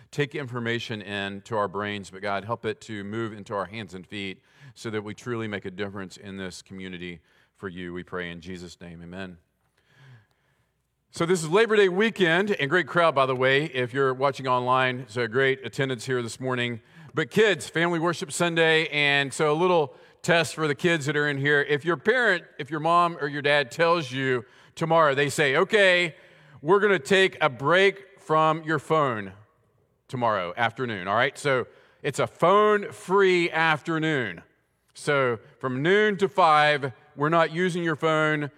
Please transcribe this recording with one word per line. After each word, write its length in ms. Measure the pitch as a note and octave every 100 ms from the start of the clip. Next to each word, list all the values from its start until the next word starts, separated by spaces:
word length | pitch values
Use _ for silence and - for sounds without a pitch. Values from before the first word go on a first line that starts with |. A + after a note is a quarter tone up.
| _
take 240 | - C#3+ D#3
information 680 | C3 B2 A#2 A#2 - G#2+
in 400 | G2 G2+ G2 G2
to 160 | - A2
our 100 | G2+
brains, 420 | G2 G#2 G#2 F#2
but 120 | F#2+
God, 240 | G2+ G2 G2
help 180 | A#2
it 160 | A2 G#2
to 220 | - G#2+
move 300 | G2+ A2 A2+
into 200 | G#2+ G2
our 120 | G#2 F2+
hands 280 | A2 G2
and 140 | F2+ E2+
feet 340 | G#2 G2 F#2 _ _ C#3
so 160 | - A#2
that 140 | G#2+
we 100 | G#2
truly 340 | G#2 B2+ A#2 A2
make 180 | G2+ G2
a 60 |
difference 440 | F#2 G2+ G2 F#2+ -
in 220 | G2+ G2
this 240 | F#2 E2+
community 580 | - F#2+ F#2 F2+ F2+ E2+ _ _ _ _
for 100 | G2
you, 260 | F2 F2
we 100 | F2
pray 280 | F2 F2+ F2
in 80 | F2
Jesus' 400 | D#2+ F2+ F2 -
name, 220 | F2 E2+
amen. 340 | E2+ F2+ F#2+ E2+ _ _ _ _ _ _ C3+ A#2+ G#2+ _ _ _ _ _ _ _ _
So 140 | - E3+
this 180 | F#3
is 60 | D#3
Labor 260 | F#3 A3+ G#3+
Day 140 | G3
weekend, 640 | F3+ A3 - E3+ E3 G#3
and 180 | G3 C#3
great 180 | F3 C#3
crowd, 280 | F3 E3 C#3
by 100 | C3
the 100 | B2+
way, 300 | C3 C3+ D#3
if 280 | C3 B2
you're 200 | C3+ C3+
watching 340 | B2+ C#3 C3+ C3
online, 580 | B2+ B2 B2+ B2+ B2+ C3
so 180 | A2+ A#2
great 380 | A#2+ C3+ C3+ A#2
attendance 400 | - C3+ B2 C3
here 160 | B2+
this 180 | A#2 -
morning. 400 | C3 B2+ A#2+ A#2 - - D#3
But 180 | D3 D#3+
kids, 360 | - A3 E3 -
Family 300 | D#3+ E3+ E3+
Worship 340 | E3+ E3+ F#3
Sunday, 560 | - F3 E3 D#3+ D#3+ D#3+
and 440 | D3 C#3+ C#3+ C#3
so 180 | - D#3
a 40 | D#3
little 400 | F#3 F3 C#3+ - - _
test 320 | - E3+ D3+
for 140 | - D#3
the 80 | C#3+
kids 320 | E3+ E3+ C#3
that 100 | D3+
are 100 | D3
in 100 | C#3
here. 240 | C#3+ D3 C#3
If 160 | D3
your 140 | D3+ D#3+
parent, 460 | D#3+ B3+ A#3 F3 E3 -
if 100 | C#3
your 100 | D#3
mom 380 | D#3+ F3 E3+ E3+
or 80 | D3
your 140 | D3
dad 300 | C#3+ D3 C#3
tells 400 | - E3+ F3 C3+
you 340 | B2+ C3 B2+ - _ - -
tomorrow, 400 | E3 E3 D3+ C3+
they 140 | C#3+
say, 260 | - C#3+ C#3
"Okay, 600 | F#3 G#3+ G3 F3+ F3 - - - - -
we're 180 | C#3+ G3+
gonna 200 | G#3 F#3
take 360 | - F#3+ F#3+ -
a 80 | D#3
break 720 | B2 C#3 F3 G3 F#3+ - -
from 440 | - D#3 D#3 D#3
your 140 | D#3 D#3
phone 540 | - D#3+ C#3+ A2 G2 G2+ _ _ _ _ _ _ _
tomorrow 460 | B2+ A#2 G#2 E2+ F2
afternoon," 500 | A#2 - B2 G#2 F2+
all 80 | G#2+
right? 200 | C3+ -
So 280 | D3 C3 - - _ _
it's 160 | D3+ C#3
a 80 | A#2+
phone-free 1200 | - E3 G3+ G#3+ G#3 G3+ - - G3 G3 F3+ E3+
afternoon. 920 | D#3 E3 D3+ - D#3+ D#3 D3 A2+ E2 - _ _ _ _
So 460 | - - C#3+ C3 A#2 - _
from 220 | C3+ B2+
noon 360 | D#3 G3+ G#3+ G3
to 100 | G3
five, 640 | - E3+ D3+ D3+ D3 C3+ - _ -
we're 140 | D3
not 220 | E3+ E3
using 320 | D#3+ F#3 F3
your 120 | E3+ D3+
phone, 560 | D#3+ D#3 D#3 D3+ D3